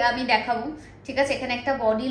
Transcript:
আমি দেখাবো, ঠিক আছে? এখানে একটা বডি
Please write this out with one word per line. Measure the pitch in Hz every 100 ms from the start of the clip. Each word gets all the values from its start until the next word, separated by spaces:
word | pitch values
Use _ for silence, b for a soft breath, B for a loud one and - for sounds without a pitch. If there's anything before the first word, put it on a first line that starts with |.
| 240
আমি | 247 247
দেখাবো, | 220 247 233 277 - B B
ঠিক | - 262
আছে? | 277 254
এখানে | 254 247
একটা | 277 262
বডি | 220 220 262